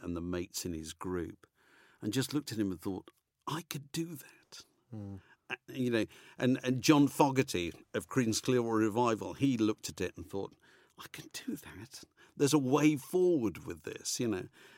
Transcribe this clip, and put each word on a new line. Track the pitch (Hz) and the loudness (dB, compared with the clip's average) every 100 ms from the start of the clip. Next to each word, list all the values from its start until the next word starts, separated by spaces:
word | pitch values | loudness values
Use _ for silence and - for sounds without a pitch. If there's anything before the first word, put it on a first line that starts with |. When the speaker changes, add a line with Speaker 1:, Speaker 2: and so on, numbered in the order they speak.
Speaker 1:
and | 87 85 | -6 -6
the | |
mates | 87 90 - - 92 | -4 -4 -4 -6 -8
in | |
his | 80 80 | -8 -10
group, | - 92 90 85 95 _ _ _ _ _ - | -10 -6 -4 -6 -10 _ _ _ _ _ -10
and | 107 | -4
just | 131 127 | -2 -2
looked | 147 - | -4 -4
at | 110 | -2
him | 101 | -2
and | 87 | -2
thought, | 101 95 - _ _ _ - | -6 -6 -10 _ _ _ -10
"I | 156 - | -10 -8
could | 151 143 | -10 -8
do | 160 165 151 | -6 -6 -8
that." | - - _ - - _ _ | -16 -20 _ -20 -20 _ _
Speaker 2:
Hmm. | 110 101 98 _ - - | -12 -10 -12 _ -20 -12
Speaker 1:
Uh, | 123 - | -12 -10
you | 131 123 | -4 0
know, | 113 101 - - - | 2 0 -6 -20 -2
and, | 123 135 | 2 2
and | 127 127 | 0 0
John | 131 147 143 | 6 8 8
Fogerty | - 143 131 131 92 85 - - | 6 4 4 0 0 -2 -6 -8
of | 107 95 | -8 -2
Creedence | 135 113 104 | 0 2 0
Clearwater | - 127 113 110 | 0 0 2 2
Revival, | 110 107 120 107 95 | 2 2 2 0 -4
he | - 139 120 | -2 0 2
looked | 107 107 - | 2 0 -6
at | 78 | -6
it | 90 - | -6 -6
and | 87 | -10
thought, | 98 - _ _ _ _ - | -8 -8 _ _ _ _ -20
"I | - | -16
can | - - - - | -16 -14 -14 -10
do | - | -10
that. | - 90 - - - _ - - | -10 -16 -16 -16 -20 _ -16 2
There's | 143 | 4
a | 147 | 4
way | 127 143 151 147 | 4 6 6 4
forward | - 180 180 165 110 - - | 0 2 4 4 2 -4 -10
with | 85 | -10
this," | - - - - | -10 -10 -6 -2
you | 117 | 0
know. | 104 139 _ - | -2 -6 _ -20